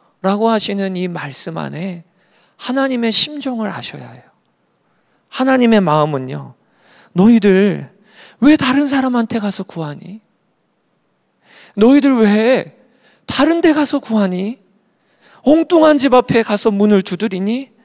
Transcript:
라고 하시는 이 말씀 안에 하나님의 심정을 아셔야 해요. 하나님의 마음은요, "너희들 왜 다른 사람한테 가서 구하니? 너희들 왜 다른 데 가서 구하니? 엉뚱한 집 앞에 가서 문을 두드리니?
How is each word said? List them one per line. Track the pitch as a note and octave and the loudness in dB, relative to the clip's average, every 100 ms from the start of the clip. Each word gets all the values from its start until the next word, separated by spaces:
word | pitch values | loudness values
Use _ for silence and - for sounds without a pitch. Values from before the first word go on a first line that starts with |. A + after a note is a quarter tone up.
| _ _ | _ _
라고 | F#3+ G3+ A3+ | -4 0 0
하시는 | A3 G#3+ G3+ G3 F#3 | 0 -2 -4 -6 -6
이 | F3+ | -6
말씀 | E3+ C#3+ C3+ - D#3+ | -8 -10 -12 -10 -8
안에 | C#3+ C#3+ F#3+ F3 - _ _ _ _ _ | -10 -8 -10 -12 -16 _ _ _ _ _
하나님의 | - C4 C4+ B3+ A#3 | -6 -4 -2 -2 -2
심정을 | G#3+ - D4 C#4 A#3+ G#3+ | -2 -2 -4 -8 -6 -8
아셔야 | - B2 C#3+ A#2+ | -8 -12 -14 -18
해요. | B2 _ _ _ _ _ _ _ _ _ _ _ | -20 _ _ _ _ _ _ _ _ _ _ _
하나님의 | - C4 C4 A#3+ A3 | -4 0 2 4 4
마음은요, | F3+ D3+ D3+ C#3+ C3 C#3+ C3 - _ _ _ _ _ | 2 2 0 -2 -6 -12 -14 -20 _ _ _ _ _
"너희들 | F3 G#3 A#3 G3+ F#3 G3+ D3+ C#3 _ _ - - _ | 2 4 6 4 2 2 -2 -8 _ _ -20 -20 _
왜 | C4 D4+ | 2 4
다른 | C4 C4+ C#4+ | 2 0 0
사람한테 | C4+ C4 B3 A3+ A#3 | -2 0 -2 -2 -4
가서 | G3+ F#3+ | -4 -6
구하니? | F#3 E3 D3+ C#3+ - G#3+ _ _ _ _ _ _ _ _ _ _ _ _ _ - - - | -10 -10 -10 -10 -16 -20 _ _ _ _ _ _ _ _ _ _ _ _ _ -20 -14 2
너희들 | A3+ C#4+ C#4 B3+ | 4 6 4 2
왜 | G#3+ G#3 A3+ B3 - - _ _ _ _ - | 2 2 2 0 -2 -14 _ _ _ _ -10
다른 | - D4+ E4+ | 0 0 2
데 | E4 | 2
가서 | D4+ C#4+ C#4+ | 2 0 -4
구하니? | - A3 F#3+ F3+ G3 C4 _ _ _ _ _ _ _ _ | -2 -2 0 -2 -6 -10 _ _ _ _ _ _ _ _
엉뚱한 | B3+ D#4 E4 E4+ D#4 D4 | 2 2 2 2 4 2
집 | C4 | 4
앞에 | B3 - A#3 | 2 2 0
가서 | A3+ G#3 A3+ | 0 -2 -2
문을 | G3+ G#3 G3+ | 0 2 2
두드리니? | F#3+ F3 G#3 F#3 G3 B3 C4+ _ | 0 -4 -4 -4 -4 -6 -8 _